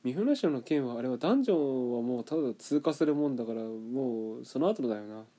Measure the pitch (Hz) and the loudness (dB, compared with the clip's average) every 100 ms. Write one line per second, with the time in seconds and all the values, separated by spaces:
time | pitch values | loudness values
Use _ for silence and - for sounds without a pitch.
0 | 127 139 240 285 175 135 - 151 127 117 | -2 0 2 2 2 0 0 0 0 -2
1 | 127 123 160 269 240 175 143 131 123 120 | -2 0 2 4 4 4 2 0 0 0
2 | 120 123 117 160 135 110 - 147 160 147 | 0 -2 -2 0 0 -4 0 2 2 2
3 | 151 147 147 127 113 113 113 113 113 127 | 2 4 0 0 -4 -4 -6 -8 -6 -2
4 | 131 113 110 117 123 131 170 220 127 107 | -2 -2 -4 -8 -8 0 0 0 -2 -4
5 | 104 107 113 | -6 -14 -16